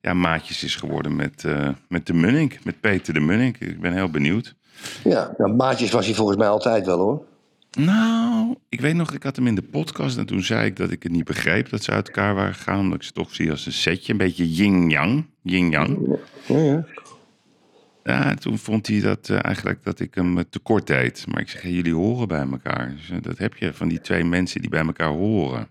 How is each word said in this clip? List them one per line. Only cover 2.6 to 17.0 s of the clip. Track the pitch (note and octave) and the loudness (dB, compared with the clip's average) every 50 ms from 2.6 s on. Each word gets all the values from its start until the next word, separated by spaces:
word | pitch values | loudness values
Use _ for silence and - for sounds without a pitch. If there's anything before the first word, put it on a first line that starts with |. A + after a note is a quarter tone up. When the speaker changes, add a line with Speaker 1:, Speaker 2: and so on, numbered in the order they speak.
| - | -10
Speaker 1:
Met | - E2 _ | -10 -8 _
Peter | - A2 G2 F2+ - - D#2 | 0 0 0 0 -2 -2 0
de | D#2 | 2
Munnik. | D2+ D2+ F#2+ A2+ B2+ B2+ - - | 2 2 2 2 2 0 -2 -4
Ik | - F2+ E2 E2 | -10 -10 -8 -4
ben | F2 F2 F2 | -4 -2 0
heel | F#2+ F#2+ F2+ | 0 -2 0
benieuwd. | D#2 D#2 C#2 D2 F#2 A2+ A#2+ - - _ _ _ _ - - - - - - | 0 0 2 2 2 0 -2 -6 -18 _ _ _ _ -16 -16 -14 -14 0 2
Speaker 2:
Ja, | - B2+ A2+ - - - | 2 4 4 0 -2 -2
nou, | - G#2+ G2 G#2+ | -2 0 2 2
maatjes | B2 C3 C3+ B2+ A#2 B2 G2+ | 2 2 2 2 0 0 2
was | G2 A#2 F#2 | 2 2 2
hij | G#2 A2 | 2 0
volgens | G#2 A2 G#2 G2 | 2 2 2 4
mij | G2 A2 | 4 4
altijd | G2+ G#2 G#2 - B2 A2+ G#2+ F2 | 4 2 2 2 2 2 2 2
wel, | F#2 F2+ F2 | 2 2 2
hoor. | F#2 G#2 C3+ D#3 - - _ _ _ _ _ _ _ _ - - | 2 2 0 -2 -6 -14 _ _ _ _ _ _ _ _ -2 2
Speaker 1:
Nou, | D3 F3 G3+ A3 A3+ A3+ A3+ A3+ A3+ A#3 A#3+ A3+ A3 A#3 - - _ _ | 2 4 4 4 4 2 2 2 0 0 2 0 0 0 -2 -6 _ _
ik | - A#2+ | -6 -2
weet | B2+ D3 E3 | 0 2 2
nog, | E3+ E3+ D#3 C#3+ | 2 0 -2 -4
ik | C3+ - | -6 -6
had | C#3 C3+ | -6 -2
hem | - B2+ | 0 2
in | A#2+ A2 | 2 2
de | F#2+ | 0
podcast | - - - D3 D#3 - - - D3+ C#3 B2 | -2 -4 -4 -4 -4 -4 -4 -4 -4 -2 -2
en | A#2+ G#2+ | -4 -4
toen | G2 G#2 G2 F#2 | -2 -2 -2 0
zei | - A2 A2+ A2 | 0 0 2 2
ik | G#2+ F#2+ | 0 0
dat | F#2+ F#2+ F2+ | -2 -4 -4
ik | F2 - - | -4 -6 -4
het | F2 | -2
niet | E2+ E2+ D#2+ | 0 0 0
begreep | - D#2 - - - E2+ G#2+ B2+ - | -2 -4 -2 0 2 2 2 0 -2
dat | - A2 - | -4 -6 -4
ze | - | -2
uit | G#2 G#2 G2+ | -2 -2 -2
elkaar | - - G2+ G2 G#2 G2+ | -2 -2 0 0 2 2
waren | F#2+ G2 G2 G2 | 2 0 -2 -4
gegaan, | - - - G2 G2+ | -6 -4 -2 0 0
omdat | F#2+ F#2 E2 | 0 0 0
ik | E2+ - | -2 -6
ze | - | -8
toch | - F2 E2+ - - | -8 -8 -8 -8 -4
zie | - E2 D#2+ | -2 -2 -2
als | D2+ - - | -2 -4 -6
een | - | -6
setje. | - - - E2 E2+ F2 - - | -4 -2 0 0 0 -2 -2 -2
Een | A2+ | 0
beetje | G2 F#2+ F#2 E2+ - F2+ E2 | 2 2 0 2 0 0 0
yin-yang. | D#2+ E2+ G#2 G2+ F#2+ F2+ F2 E2 D2+ C#2+ D2+ F#2+ B2 D3+ D#3+ - _ _ | 2 2 4 6 6 6 6 4 4 2 2 2 0 0 -2 -6 _ _
Yin-yang. | _ F#2 F2+ F#2 F2+ E2 D#2+ D2 D2 - - - - B1+ - - - - - - - | _ -2 0 2 2 2 2 2 2 0 0 0 0 -2 -2 -2 -4 -14 -20 -20 -2
Speaker 2:
Ja, | - - | 0 2
ja. | D3 D#3+ C#3+ C#3+ D#3+ D#3+ - - - | 4 4 4 2 0 -2 -6 -14 -20